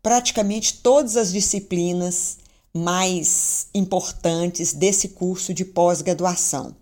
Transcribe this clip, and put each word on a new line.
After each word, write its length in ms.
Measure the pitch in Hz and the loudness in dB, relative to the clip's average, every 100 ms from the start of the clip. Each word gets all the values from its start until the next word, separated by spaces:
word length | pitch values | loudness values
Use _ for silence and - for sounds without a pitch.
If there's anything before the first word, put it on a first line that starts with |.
praticamente 760 | 220 240 240 - 202 214 - - | 2 2 2 0 0 0 -2 0
todas 400 | 240 277 254 233 | 4 4 4 0
as 160 | 202 | 0
disciplinas 1040 | 196 185 202 190 180 175 180 180 175 202 - - _ _ | 0 0 -2 -2 -2 0 0 -2 -2 -6 -10 -20 _ _
mais 920 | 170 170 180 190 180 156 - - - - | -4 0 2 2 0 0 0 -2 -4 -4
importantes 1000 | 202 190 190 - - 170 165 175 175 165 | -2 0 0 -2 -4 -2 0 -2 -2 -6
desse 360 | 147 190 196 190 | 0 2 2 -2
curso 440 | - 180 185 - | -4 -4 -4 -6
de 120 | 180 185 | -4 -4
pós-graduação. 1080 | - 175 175 151 170 180 180 - 139 - - | 2 2 2 -2 0 0 0 -2 -4 -8 -16